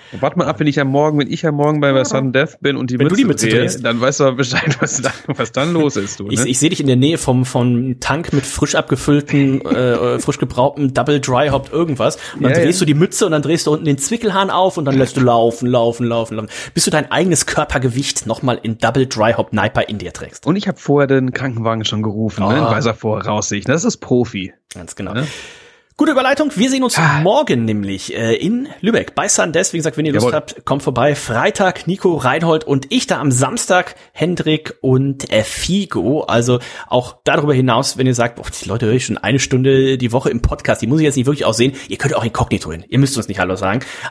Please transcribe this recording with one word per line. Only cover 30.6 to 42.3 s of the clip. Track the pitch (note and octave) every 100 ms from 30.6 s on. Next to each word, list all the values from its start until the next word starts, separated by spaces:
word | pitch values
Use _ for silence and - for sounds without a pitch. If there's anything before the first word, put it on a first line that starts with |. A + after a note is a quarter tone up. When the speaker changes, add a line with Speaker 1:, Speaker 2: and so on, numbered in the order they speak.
| -
Speaker 2:
kommt | C#3
vorbei. | D3 A#2+ C#3+
Freitag | C#3+ - A#2 F#3 G#3 F#3+ - -
Nico, | F#3+ F#3 D#3
Reinhold | B2 D3+ E3 D#3
und | - C3+ -
ich | B3 -
da | E3
am | C#3+
Samstag | B2 C#3 A#3 - F3+ E3+ - -
Hendrik | - D#3+ E3 D#3 D3+ - -
und, | C3+ C3 C#3 C3+ -
äh, | A2
Figo. | G#2+ - - G3 F#3+ G#2 F#2+ D3+
Also | - A2+ A#2+ B2 - - -
auch | B2+ - - -
darüber | D#3 D3
hinaus, | C3 B2+ A#2 C3+ A#2+
wenn | C3
ihr | A#2+
sagt, | A#2 -
„Boah, | - -
die | F2+
Leute | A2 A2
höre | B2
ich | -
schon | -
eine | G2+ C3
Stunde | - B2+ C3+ C3+ C3 C3
die | A#2+
Woche | C3 -
im | -
Podcast, | - D3 - A2
die | A2
muss | D#3+
ich | D3+
jetzt | C3
nicht | B2
wirklich | D3 D#2+
auch |
sehen.“ | A2 B2 - -
Ihr | -
könnt | A2+ A#2
auch |
inkognito | A2+